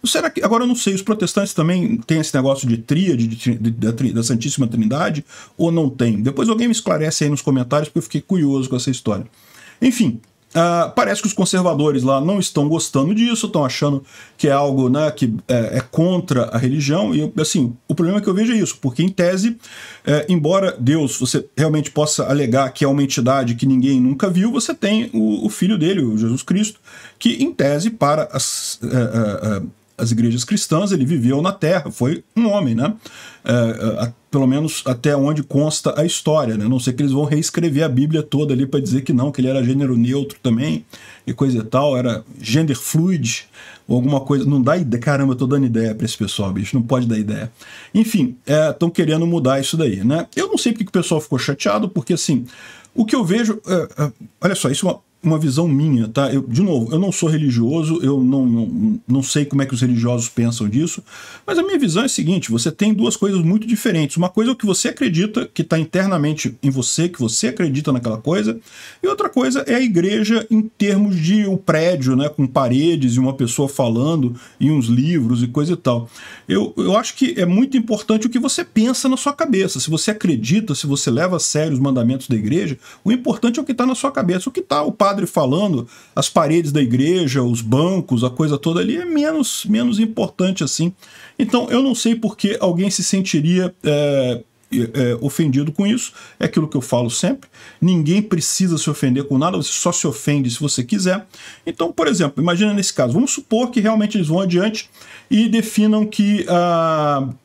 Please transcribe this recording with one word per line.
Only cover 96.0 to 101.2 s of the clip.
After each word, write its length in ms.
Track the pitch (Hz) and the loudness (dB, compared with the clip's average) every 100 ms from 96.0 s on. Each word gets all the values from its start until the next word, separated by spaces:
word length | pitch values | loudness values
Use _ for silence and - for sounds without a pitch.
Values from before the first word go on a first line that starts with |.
| - - - - | -4 -14 -20 -6
É 60 | - | -2
aquilo 200 | - 156 | 0 0
que 100 | 143 | -4
eu 40 | |
falo 280 | 123 120 123 | 0 0 0
sempre. 400 | - - 269 - - - - | -2 -2 -4 -8 -20 -20 -2
Ninguém 400 | 175 180 147 190 | 2 2 2 0
precisa 560 | 214 175 - - 185 160 | 2 -2 -2 0 0 0
se 140 | - | -2
ofender 320 | 147 135 127 | 0 0 0
com 160 | 139 135 | 0 0
nada, 180 | 160 185 | 0 0
você 140 | - | -4
só 220 | - 175 | -2 -2
se 120 | 170 | 0
ofende 460 | 165 - - 147 127 | -2 -2 -2 0 0
se 80 | 117 | -2
você 240 | 147 - | -4 -4
quiser. 420 | 120 202 185 190 | -2 -2 0 -2